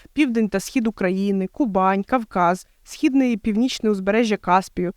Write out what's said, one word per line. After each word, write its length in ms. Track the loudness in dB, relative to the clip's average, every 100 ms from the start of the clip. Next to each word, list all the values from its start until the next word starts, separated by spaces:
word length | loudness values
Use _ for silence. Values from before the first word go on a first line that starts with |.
| -6
південь 360 | -2 0 2 0
та 100 | -2
схід 280 | -2 -2 -2
України, 600 | -2 -2 0 0 -2 -4
Кубань, 560 | -2 -2 2 2 0
Кавказ, 640 | 0 -4 -2 0 2 0 -6 _
східне 480 | -20 -2 0 2 2
і 60 | 0
північне 520 | -2 0 -2 -2 -2
узбережжя 480 | 0 0 2 2 0
Каспію, 560 | 2 0 0 -6 -6